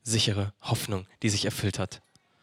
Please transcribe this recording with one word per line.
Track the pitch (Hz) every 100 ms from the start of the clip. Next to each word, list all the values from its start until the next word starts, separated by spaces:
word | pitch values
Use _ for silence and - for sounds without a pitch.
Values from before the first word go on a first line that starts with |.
sichere | 117 113 113 104 101 -
Hoffnung, | - 113 - 95 92 _
die | 110
sich | 101 -
erfüllt | - 104 -
hat. | 92 - _ _ _ _